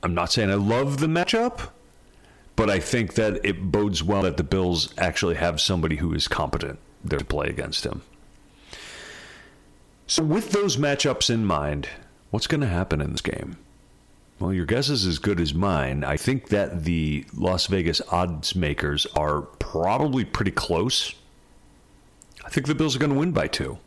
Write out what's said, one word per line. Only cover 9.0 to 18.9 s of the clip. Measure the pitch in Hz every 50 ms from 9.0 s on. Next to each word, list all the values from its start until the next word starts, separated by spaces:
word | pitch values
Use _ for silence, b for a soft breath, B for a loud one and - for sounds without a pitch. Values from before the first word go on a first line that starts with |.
| B B B B B B B B B B B B B B B - - - - _ -
So | - - - 160
with | 151 156 214 214 -
those | - 202 202 196 -
matchups | 120 151 143 143 139 - 143 131 - - 127
in | 117 113 110
mind, | 101 82 73 73 73 73 73 69 - - - - - - _ _ -
what's | - 107 -
gonna | - 160 151 143
happen | 110 87 85 95 - - 73
in | 73 -
this | - -
game? | - - - - - - - - - - - - - - - - - _ - - - - _ -
Well, | 95 90 95
your | 90 85
guess | 69 110 127 139
is | 143 147 127 90
as | 92 82 76
good | - 104 101 85
as | 85 76 71
mine. | 82 98 101 90 73 67 65 67 71 71
I | 65 73
think | 73 - - 135 127 -
that | - 208 - 101 - - 87 78
the | 85 85 82 78 78 73 71 - - -
Las | - - 90 92 90 -
Vegas | - 98 95 85 82 78 - - -
odds | - 87 90 87 82 76 71 - -
makers | 92 85 73 73 - - 73